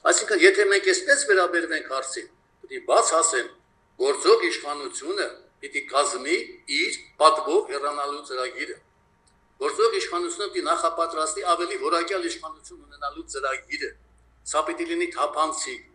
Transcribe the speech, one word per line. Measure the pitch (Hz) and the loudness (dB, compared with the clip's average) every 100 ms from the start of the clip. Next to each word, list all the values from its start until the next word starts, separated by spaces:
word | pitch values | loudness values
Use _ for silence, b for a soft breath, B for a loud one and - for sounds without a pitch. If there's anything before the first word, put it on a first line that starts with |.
Այսինքն, | 165 170 - 202 | 4 2 2 6
եթե | 185 190 | 6 8
մենք | 202 196 190 | 4 4 2
այսպես | 180 - 277 | 0 4 2
վերաբերվենք | - 190 175 170 165 156 - | 6 4 4 0 -2 -6 -4
հարցին, | 135 131 120 - _ _ _ | -6 -6 -10 -14 _ _ _
պիտի | - 131 | -14 -12
բաց | - 170 - | 2 4 4
ասեմ, | 160 160 127 120 - _ _ _ - | 2 2 0 -4 -12 _ _ _ -2
գործող | 135 131 170 226 | 0 2 6 6
իշխանությունը | 175 - 143 143 135 - 151 202 143 - _ | 4 -4 -6 -8 -8 -10 -6 -4 -6 -8 _
պիտի | _ 143 104 | _ -10 -10
կազմի | - 135 143 - 135 175 - - - | -2 0 0 -2 -2 -4 -4 -16 -6
իր | 143 - - - | -2 -2 -4 -14
պատվով | - 156 156 143 160 - | 4 6 6 2 0 0
հեռանալու | 143 143 147 143 147 | -4 -4 -4 -6 -6
ծրագիրը։ | 147 127 127 127 151 - _ _ _ _ _ _ _ _ | -8 -6 -6 -6 -10 -10 _ _ _ _ _ _ _ _
Գործող | 143 143 226 | -4 2 2
իշխանությունը | 196 - 175 175 - 202 | 2 -4 -4 -4 -6 -6
պիտի | 180 | -4
նախապատրաստի | 147 170 165 165 165 160 156 202 | -2 0 0 0 -2 -2 -4 -2
ավելի | 180 170 175 202 | 0 0 -2 -4
որակյալ | 151 170 170 196 | 0 0 0 -4
իշխանություն | 170 - 160 151 - 170 | -4 -8 -12 -14 -20 -20
ունենալու | 143 143 143 151 | -20 -10 -10 -10
ծրագիրը։ | 156 139 135 131 - 147 127 - _ _ _ _ - | -12 -6 -6 -6 -8 -10 -10 -12 _ _ _ _ -4
Սա | 151 | -2
պիտի | 165 170 | -2 -4
լինի | 170 170 175 | -4 -2 -4
թափանցիկ։ | 123 147 151 156 151 135 120 - | -2 -2 0 -2 -2 -8 -10 -16